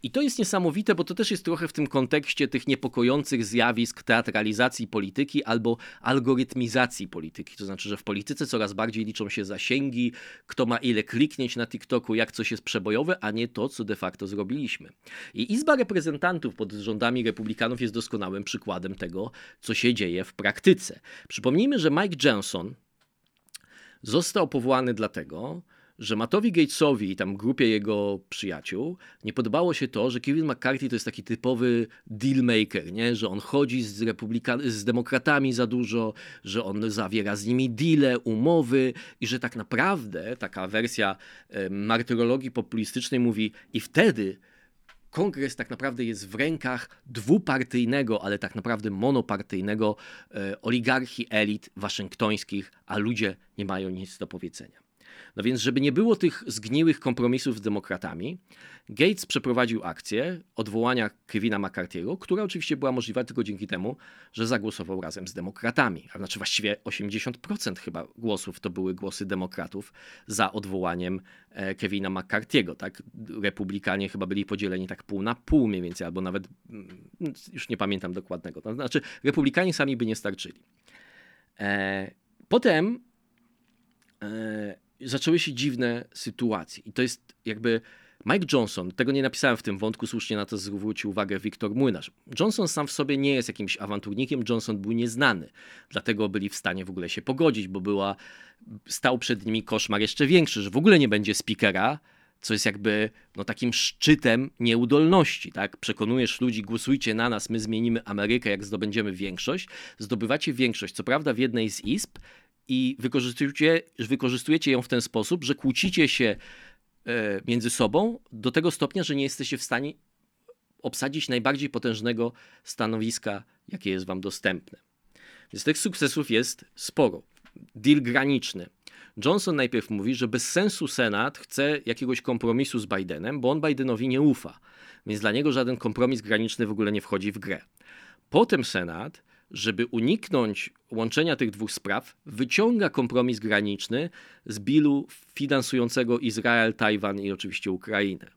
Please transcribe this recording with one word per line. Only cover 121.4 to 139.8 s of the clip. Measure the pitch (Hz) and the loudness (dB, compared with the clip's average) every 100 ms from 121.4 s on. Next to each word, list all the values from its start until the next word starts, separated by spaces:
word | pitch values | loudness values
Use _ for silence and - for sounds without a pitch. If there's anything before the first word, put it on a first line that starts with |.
| 117 139 139 | 2 0 -2
potężnego | 127 123 110 113 113 117 120 - - | -2 -2 -2 -2 0 -2 -4 -20 -20
stanowiska, | - - 110 113 110 117 - 101 - _ - | -16 -4 -2 0 -2 -2 -6 -6 -10 _ -14
jakie | - 101 | -6 -2
jest | 95 92 | -2 -2
wam | 95 | -4
dostępne. | 95 - 101 90 - - _ _ _ _ - - - | -6 -2 -2 -2 -8 -20 _ _ _ _ -20 -20 -14
Więc | 101 | -4
tych | - 151 | 0 0
sukcesów | 220 170 143 - 143 | 0 0 0 0 2
jest | 110 127 - - - | 2 2 -4 -14 -12
sporo. | - - 127 87 - _ _ - - - | -8 2 2 2 -16 _ _ -20 -20 -2
Deal | 113 147 | 6 6
graniczny. | 120 127 135 135 - 95 87 _ - - - - 110 | 6 2 4 2 0 -10 -12 _ -20 -20 -20 -2 2
Johnson | 202 190 156 | 4 2 2
najpierw | 127 120 - | 2 0 0
mówi, | 107 98 127 | -2 0 0
że | 120 | 0
bez | 120 - | 0 0
sensu | 170 202 190 151 | 2 2 0 -4
Senat | - 117 104 123 - | 0 0 2 -2 -4
chce | - - 143 147 123 | -10 -2 0 0 -2
jakiegoś | 117 127 123 | -4 -2 -2
kompromisu | - 120 117 117 139 123 | 0 0 2 2 0 -2
z | 104 | -2
Bidenem, | 98 95 78 98 143 | -4 -4 -6 -6 0
bo | 123 | 0
on | 151 | 2
Bidenowi | 151 135 131 110 131 | 0 0 0 0 0
nie | 131 | 4
ufa. | 147 127 82 - _ - - - - | 4 4 -2 -18 _ -20 -20 -18 -6
Więc | 104 | -2
dla | 107 | 0
niego | 110 147 | 2 2
żaden | 131 123 123 | 2 0 0
kompromis | 117 107 123 131 | -2 0 0 0
graniczny | 104 107 113 - 110 | 0 0 0 -2 -2
w | |
ogóle | 104 104 | 2 2
nie | 104 | 0
wchodzi | - 98 98 | 0 -2 -2
w | 101 | -4
grę. | 98 92 - _ - - - - _ | -6 -8 -8 _ -20 -20 -20 -20 _
Potem | 156 240 185 | 4 6 4
Senat, | 117 - 87 82 123 - _ _ _ | 2 -2 -2 -6 -10 -14 _ _ _
żeby | - 101 101 | -4 -2 0